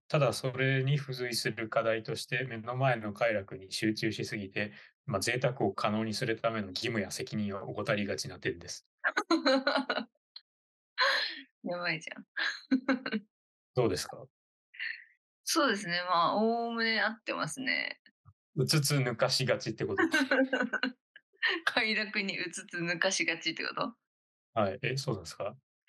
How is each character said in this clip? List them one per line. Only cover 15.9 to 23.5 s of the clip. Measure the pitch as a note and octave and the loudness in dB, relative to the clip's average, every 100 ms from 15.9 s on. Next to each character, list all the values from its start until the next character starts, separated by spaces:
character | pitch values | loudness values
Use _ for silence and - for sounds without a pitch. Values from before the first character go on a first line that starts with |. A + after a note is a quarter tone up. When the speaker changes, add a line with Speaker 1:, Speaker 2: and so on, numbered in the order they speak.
| F3 F3+ | -2 2
Speaker 2:
ま | E3+ E3+ | 4 4
あ、 | G3 | 4
お | A3 A#3 A#3 | 4 2 0
お | |
む | A3+ | 0
ね | A3+ A3 | 0 2
合 | G#3 | 0
っ | A3+ | -2
て | - | -6
ま | E2+ D#3+ | -2 -2
す | - | -4
ね。 | - D#2 - - _ _ - _ _ - | -2 0 -2 -6 _ _ -20 _ _ 0
Speaker 1:
う | C3 | 4
つ | D#3+ | 4
つ | C#3 D3 | 4 2
抜 | B2 A#2 | 2 2
か | B2+ | 2
し | - B2 | 2 2
が | A2 | 2
ち | A#2+ | 0
っ | |
て | G#2+ - | -4 -2
こ | - | 2
と？ | |
Speaker 2:
<laughs> | E4 D#4 C4 C4 C4 B3+ C4 C4 C4 - _ - _ - - F4 - | 2 4 4 4 4 2 -2 -2 -2 -4 _ -20 _ -4 -2 0 0
快 | B3+ A3 G#3+ | 2 2 0
楽 | G#3 G#3 | 0 -2
に | G3 F#3 | -2 -4
う | F3 | -6
つ | E3+ - | -8 -8
つ | F3 | -4
抜 | E3+ F3 | -2 2
か | F#3 | 2
し | F#3+ - | 4 0
が | E3 | 0
ち | D#3+ | -4